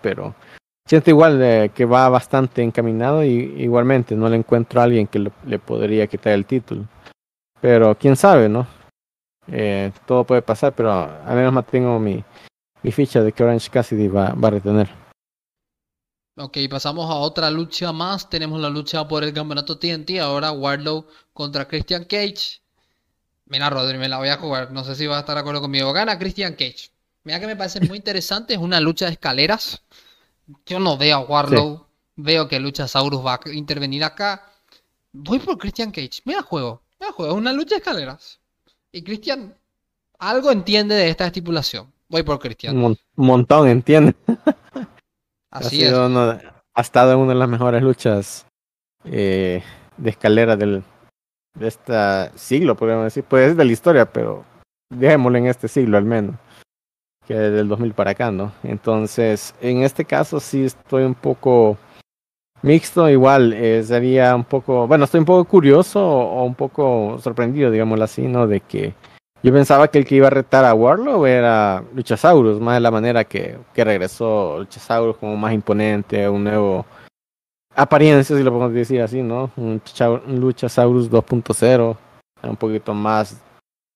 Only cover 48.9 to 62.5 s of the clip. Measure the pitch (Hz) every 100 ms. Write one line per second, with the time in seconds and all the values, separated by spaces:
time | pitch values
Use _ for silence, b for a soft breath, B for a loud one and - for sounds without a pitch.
48.9 | _ - - 98 95 92 90 B B B
49.9 | - 113 - 113 110 117 107 104 95 -
50.9 | _ _ _ _ _ _ - 110 - -
51.9 | 113 101 95 92 - - 135 165 107 113
52.9 | 113 110 143 - 131 131 165 135 117 175
53.9 | 151 113 - 55 - - _ _ _ _
54.9 | 123 135 151 123 123 123 123 110 143 120
55.9 | 104 107 113 101 - _ b _ _ _
56.9 | _ _ _ - 110 107 104 104 104 117
57.9 | 104 98 98 120 95 104 - 123 107 -
58.9 | 110 107 - 113 107 - - 123 123 135
59.9 | - 156 139 151 151 - 139 131 - _
60.9 | 135 131 127 135 127 131 123 110 104 _
61.9 | b _ _ _ _ _